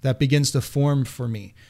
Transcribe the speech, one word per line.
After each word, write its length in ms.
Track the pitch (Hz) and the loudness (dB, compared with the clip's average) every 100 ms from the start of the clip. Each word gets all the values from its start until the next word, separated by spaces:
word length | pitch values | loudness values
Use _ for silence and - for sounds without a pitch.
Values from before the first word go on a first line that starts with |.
that 160 | 135 127 | -2 0
begins 320 | 139 143 139 | 2 2 2
to 100 | 107 | 0
form 420 | - 139 143 143 | -2 0 2 2
for 240 | 127 - 120 | -2 -6 -6
me. 260 | 107 98 - | -8 -10 -20